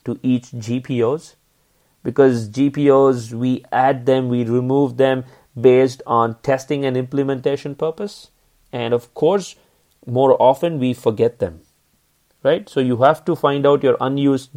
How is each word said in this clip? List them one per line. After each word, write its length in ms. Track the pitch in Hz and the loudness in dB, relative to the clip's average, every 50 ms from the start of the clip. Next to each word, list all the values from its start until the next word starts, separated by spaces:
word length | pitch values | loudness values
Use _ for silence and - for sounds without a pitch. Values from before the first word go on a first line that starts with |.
| _ | _
to 140 | - 120 - - | -10 -10 -6 -2
each 280 | 131 127 123 120 - - 123 | -2 -2 -2 -4 -8 -14 -12
G 220 | 107 110 117 127 | -8 -6 -6 -6
P 240 | 123 - 135 120 113 | -6 -6 -4 -2 0
Os, 320 | 113 139 160 - - _ _ _ _ _ _ _ _ _ _ _ _ _ _ | -2 -2 -4 -8 -14 _ _ _ _ _ _ _ _ _ _ _ _ _ _
because 460 | - 127 120 - 139 131 123 117 113 104 | -10 -4 2 4 4 4 4 2 -4 -6
G 240 | 107 123 139 143 | -4 -2 -2 -2
P 180 | 139 147 147 143 | 0 0 2 2
Os, 420 | 135 135 139 135 131 123 113 113 | 4 4 4 4 2 0 -4 -10
we 320 | 117 113 123 127 127 - - _ | -8 -4 -4 -2 -2 -4 -6 _
add 360 | - 120 127 135 143 131 123 127 | -2 0 0 0 0 -2 0 0
them, 220 | 131 131 127 123 | 0 0 0 -2
we 140 | 123 120 120 | -2 -2 -2
remove 540 | 113 117 123 123 127 131 139 143 135 120 120 | -2 -2 -2 -2 0 0 0 0 0 0 0
them 280 | 135 135 131 131 127 131 - _ _ _ _ 123 | 0 0 0 -2 -6 -10 -18 _ _ _ _ 2
based 420 | 117 127 127 127 131 131 127 - - - | 4 6 6 6 4 2 -2 -6 -6 -2
on 280 | 120 117 117 117 113 - | 0 0 0 0 -2 -6
testing 420 | - - 135 131 - - 151 143 139 | -4 -4 -4 -4 -4 -6 -6 -4 -4
and 140 | 135 127 127 | -4 -4 -4
implementation 800 | 127 127 131 139 139 135 139 131 127 147 139 139 - 147 139 | -4 -4 -4 -4 -2 -2 -4 -4 -4 -4 -4 -4 -6 -12 -8
purpose. 560 | 139 160 156 160 - 208 202 - - - _ _ _ _ _ _ _ _ _ | -6 -6 -6 -6 -8 -10 -12 -12 -16 -20 _ _ _ _ _ _ _ _ _
And 200 | - 127 120 117 | -10 -8 -4 -2
of 220 | 120 120 - _ _ | -2 -4 -4 _ _
course, 420 | - 151 156 190 202 180 - - _ _ _ _ _ _ _ _ _ _ - | -2 0 0 0 0 -4 -8 -14 _ _ _ _ _ _ _ _ _ _ -6
more 280 | 120 127 135 135 131 - | -2 2 4 4 4 4
often 380 | 113 127 143 - - 170 165 147 | 4 2 2 2 -2 -4 -4 -2
we 160 | 127 127 123 | -2 -4 -4
forget 420 | - - 120 113 104 117 117 - _ | -2 -2 -2 0 0 -2 -2 -2 _
them, 240 | - 92 80 82 - _ _ _ _ _ _ _ _ _ _ _ _ _ _ _ | -6 -8 -8 -12 -20 _ _ _ _ _ _ _ _ _ _ _ _ _ _ _
right? 260 | - 135 156 190 208 - | -2 -2 -2 -2 -4 -6
So 120 | - 143 | -4 -2
you 180 | 131 127 123 110 123 | 0 0 0 2 2
have 200 | 139 156 156 - | 2 2 2 -2
to 100 | - 170 | -4 -4
find 280 | 143 - 143 143 143 139 | 0 0 0 0 2 2
out 200 | 143 143 139 139 | 2 2 4 2
your 120 | 135 120 - | 0 0 0
unused 480 | 123 131 139 139 139 139 135 131 131 - - | -2 -4 -2 0 2 2 0 0 -2 -8 -14